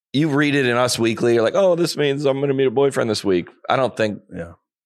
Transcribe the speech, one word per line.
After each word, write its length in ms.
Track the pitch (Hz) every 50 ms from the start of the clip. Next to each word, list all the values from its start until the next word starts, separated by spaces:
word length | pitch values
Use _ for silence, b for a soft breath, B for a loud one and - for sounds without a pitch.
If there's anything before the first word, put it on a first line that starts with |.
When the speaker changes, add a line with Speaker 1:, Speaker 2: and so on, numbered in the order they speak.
| _ _ -
Speaker 1:
you 160 | 135 160 156
read 260 | 135 143 151 143 139
it 100 | 143 131
in 100 | 120 120
Us 200 | 120 127 120 -
Weekly, 380 | 117 113 117 110 - 120 120 117
you're 80 | 117 110
like, 120 | 107 -
"Oh, 200 | 185 196 185 170
this 200 | 165 175 160 -
means 300 | - 147 143 139 143 151
I'm 140 | 139 135 139
gonna 120 | 143 139 135
meet 120 | 135 135
a 40 | 127
boyfriend 380 | 110 135 139 139 131 131 123 113
this 140 | 107 - -
week." 240 | 98 92 87 85 - - _ - -
I 60 | 120
don't 200 | 131 127 113 -
think 240 | - 110 104 98 - _ - 90
Speaker 2:
Yeah. 200 | 87 82 85 87 _ _ _ _ _ _